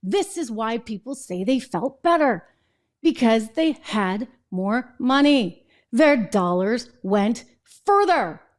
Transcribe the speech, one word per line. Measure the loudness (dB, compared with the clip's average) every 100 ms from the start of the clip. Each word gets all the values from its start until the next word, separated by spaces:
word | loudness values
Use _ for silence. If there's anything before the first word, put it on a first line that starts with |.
This | -2 -2 -2 -6
is | -8
why | -6 -4 -6
people | -8 -12 -10 -14
say | -10 -6
they | -2 -2
felt | -2 -6 -6 -4
better, | 0 2 2 0 -6 _ _ _ _ _
because | -2 2 2 2 0
they | -2 -2 -2
had | -6 -2 -2 -2 -8 _ _
more | -6 -2 -2 -4 _
money. | 0 2 4 4 0 -6 _ _ _
Their | 2 4 4
dollars | 0 0 0 0 0 -2 -6 _
went | -2 0 0 -2 -8 _ _ -14 2
further. | 2 4 2 0 -8 _